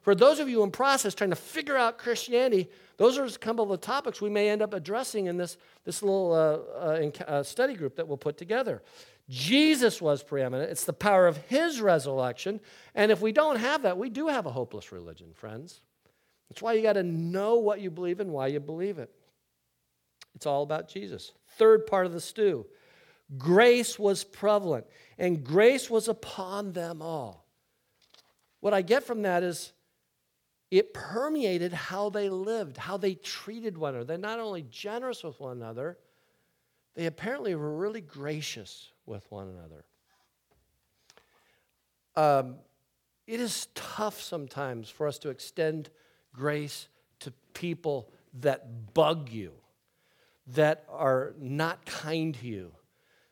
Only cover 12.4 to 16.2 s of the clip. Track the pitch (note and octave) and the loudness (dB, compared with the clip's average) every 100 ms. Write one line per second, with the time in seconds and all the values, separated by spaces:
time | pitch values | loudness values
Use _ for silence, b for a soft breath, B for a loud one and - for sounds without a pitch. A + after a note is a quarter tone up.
12.4 | F#3+ G#3+ B B B - G#3+ G3+ A3 D4 | -6 -8 B B B 2 4 4 4 4
13.4 | D#4 A#3 B3 D4+ G#3 F3+ B3 A#3 D#4+ C4 | 4 2 0 2 0 0 -4 -4 -2 -2
14.4 | D#3 B2 A#2+ G#2 - F2+ E2+ D#2 E2 E2 | -2 -6 -6 -10 -14 -14 -14 -18 -20 -18
15.4 | G#2+ A2 F3 - _ _ _ _ | -14 -14 -16 -20 _ _ _ _